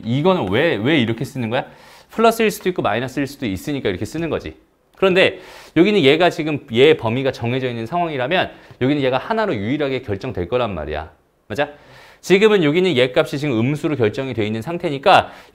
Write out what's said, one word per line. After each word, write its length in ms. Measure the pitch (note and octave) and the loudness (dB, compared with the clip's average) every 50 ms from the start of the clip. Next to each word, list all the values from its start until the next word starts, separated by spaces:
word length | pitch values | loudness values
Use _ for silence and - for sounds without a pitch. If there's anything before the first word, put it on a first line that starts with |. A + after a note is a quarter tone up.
| - | -4
이거는 480 | A2+ B2 C#3+ D3+ F#3+ F#3 E3 A2+ F2+ | -2 -2 2 2 2 2 2 0 0
왜, 240 | G2 B2+ E3 E3 B2+ | 0 2 2 0 0
왜 240 | G2 G#2+ C#3 E3 C#3+ | 0 0 2 2 2
이렇게 260 | A2+ A2+ A2+ - - | 2 0 -2 -4 -6
쓰는 240 | - - C3 A#2 A2 | -8 -6 -6 -6 -4
거야? 160 | A#2+ D3 - - - - - - - - - _ | -4 -4 -4 -8 -12 -20 -20 -20 -20 -20 -20 _
플러스일 420 | - A3 A3+ A3+ A3+ A#3 A3 G3+ | -2 2 2 2 2 2 0 0
수도 180 | G#3 - - F#3 | -2 -2 -4 -4
있고 120 | F3+ F3 | -2 -2
마이너스일 460 | C3 G2+ G#2 A#2 C3 B2+ - C#3+ C#3 | -2 -2 -2 -2 -4 -4 -4 -6 -6
수도 180 | - - - C3 | -6 -6 -8 -6
있으니까 440 | G2+ F#2+ F#2 - D3+ C#3+ C3 - G#2 | -6 -6 -6 -6 -6 -6 -4 -4 -4
이렇게 160 | F#2 - G#2+ | -4 -4 -6
쓰는 240 | - - D#3+ E3+ D3+ | -6 -6 -6 -4 -4
거지. 280 | A2 - - D#2 - - _ _ _ _ _ _ _ | -4 -6 -6 -10 -14 -18 _ _ _ _ _ _ _
그런데 440 | - F#3+ F#3+ F3 F#3+ D#3+ G#2+ - - - - - - - - - | -2 0 2 4 4 2 2 0 -4 -12 -20 -20 -20 -18 0 2
여기는 260 | D#3 F#3 G#3+ G#3 G3 | 4 4 6 4 4
얘가 280 | C3+ C3 D#3 D#3 F3+ E3+ | 6 6 6 6 4 2
지금 360 | E3 E3 D3+ D#3+ D3 B2+ - - | 2 0 -4 -4 -4 -6 -6 -2
얘 240 | A2 A#2 C#3 D#3+ D3 | 2 6 6 6 6
범위가 360 | - A#2 A2 A#2 C3+ C3+ C3 | 4 0 -2 -2 -2 -2 -4
정해져 360 | B2+ - A#2 A#2 B2+ C3+ C3 | -4 -4 -4 -4 -2 -2 -4
있는 180 | B2 A#2 A2+ A2+ | -4 -4 -6 -6
상황이라면 640 | A2+ E3+ F3 E3+ E3 D3 B2+ - D3 F#3 F3 - - - - - - - - | -4 -4 -4 -4 -4 -4 -4 -2 0 0 0 -2 -2 -6 -14 -20 -18 -6 -2
여기는 220 | B2 C3+ D3 D3 | 0 0 2 2
얘가 160 | C3 B2+ C3 | 0 0 0
하나로 380 | B2+ - - A3 A3 G#3+ F#3+ C#3 | 0 -2 -2 -2 -2 -2 -2 -2
유일하게 460 | G2+ G2 A2+ D3 D3+ C#3+ C3+ C3 B2 | -4 -2 -4 -2 -2 -2 -2 -4 -4
결정될 460 | - G#2+ G2+ F#2 - B2+ - F2+ F2 | -4 -6 -6 -6 -6 -6 -6 -6 -4
거란 260 | - B2 B2 A#2+ G#2+ F#2 | -2 -2 -2 -2 -2 -4
말이야. 360 | D#2 D2 D2 D2+ D2+ E2 F2+ - _ _ _ _ _ _ | -6 -6 -6 -6 -8 -8 -10 -16 _ _ _ _ _ _
맞아? 220 | - G#2+ C#3 C#3+ C#3+ - - - - - - - - - _ | -8 -4 -4 -4 -4 -6 -12 -20 -20 -20 -20 -20 -20 -20 _
지금은 420 | - - F#3 F#3+ A3 G#3+ G#3+ F#3+ D#3 | 0 2 4 6 6 6 4 4 4
여기는 320 | C#3+ D3+ F3+ F#3 F#3 C#3+ | 2 2 2 2 2 2
얘 160 | A#2+ B2+ B2+ - | 2 2 2 2
값이 240 | D#3+ D3+ - D3+ | 0 0 0 -2
지금 220 | C3+ D3+ D3 A#2 A2 | -4 -4 -2 0 0
음수로 360 | A#2 C3+ D3+ C#3+ - E3 D3 | 0 0 0 -2 -2 -4 0
결정이 360 | B2 A2+ G#2 - C3+ C3+ C3 A#2 | 0 0 0 0 -2 -6 -6 -4
돼 120 | A2 G#2 | -4 -4
있는 160 | G#2+ A2 A2+ | -2 -4 -6
상태니까 680 | A2 E3 - - F3+ D#3+ C#3 C#3 - F#3+ E3 A#2 - - - - - - | -6 -6 -6 -6 -4 -6 -4 0 4 4 4 4 4 0 -6 -20 -10 -2